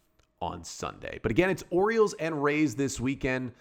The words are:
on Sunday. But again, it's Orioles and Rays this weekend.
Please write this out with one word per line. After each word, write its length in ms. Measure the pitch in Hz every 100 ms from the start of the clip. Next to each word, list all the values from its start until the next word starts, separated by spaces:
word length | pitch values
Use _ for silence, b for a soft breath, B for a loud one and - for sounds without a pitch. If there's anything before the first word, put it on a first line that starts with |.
| _ _ _ -
on 200 | 85 87
Sunday. 560 | 85 - 69 50 - -
But 80 | 127
again, 180 | 117 185
it's 140 | 180 -
Orioles 460 | 175 208 226 208 -
and 280 | 160 151
Rays 320 | 143 151 151 120
this 240 | 135 127
weekend. 540 | 131 139 135 127 127 -